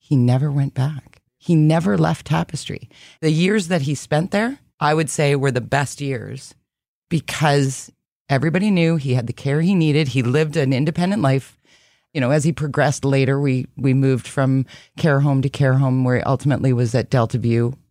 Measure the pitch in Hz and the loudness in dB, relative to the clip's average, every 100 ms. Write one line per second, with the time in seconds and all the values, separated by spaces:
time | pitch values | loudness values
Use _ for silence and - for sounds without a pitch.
0 | _ 139 123 127 147 143 139 - 131 147 | _ 2 2 2 0 -2 -4 -2 -6 -6
1 | - _ _ _ - 165 151 160 175 196 | -16 _ _ _ 0 4 4 2 2 0
2 | 160 160 - 160 170 143 - - - - | 0 -2 -2 -4 -2 -8 -10 -12 -14 -20
3 | - - 156 156 180 214 165 180 135 143 | -20 -4 -2 2 2 2 0 -2 -2 -6
4 | - 151 180 202 226 285 _ _ 147 156 | -2 -2 0 -2 -2 -6 _ _ 0 0
5 | 151 - 147 143 139 123 113 135 135 - | 0 0 0 2 0 -2 -2 -2 -4 -6
6 | 143 131 101 131 - _ _ _ _ _ | -8 -8 -10 -14 -16 _ _ _ _ _
7 | _ 165 - - 151 143 135 131 - _ | _ -6 -4 -2 2 2 0 -4 -14 _
8 | _ _ _ 139 151 170 214 190 165 165 | _ _ _ -2 0 0 2 2 2 0
9 | 135 127 120 - 139 143 165 196 160 147 | 0 -2 -2 -6 -2 0 2 2 2 2
10 | 147 123 120 139 156 156 135 135 151 156 | 0 0 0 0 0 0 0 0 0 -2
11 | 180 208 139 135 - _ _ _ _ _ | -2 0 2 0 -2 _ _ _ _ _
12 | _ 120 123 151 147 143 151 135 139 139 | _ -4 0 2 0 -2 -4 0 0 0
13 | 139 135 131 135 143 131 127 - 135 131 | 0 2 2 0 0 -2 -4 -4 0 2
14 | 135 131 - - 135 131 127 - - - | 2 0 -4 -2 0 0 -2 -10 -20 -2
15 | 165 139 143 135 135 - 139 131 139 131 | 0 2 2 2 -2 0 2 4 2 2
16 | 127 123 - 135 147 131 135 120 120 120 | 2 0 0 0 0 0 0 2 0 0
17 | - 131 113 123 113 117 120 131 _ | 0 0 0 0 0 0 0 -4 _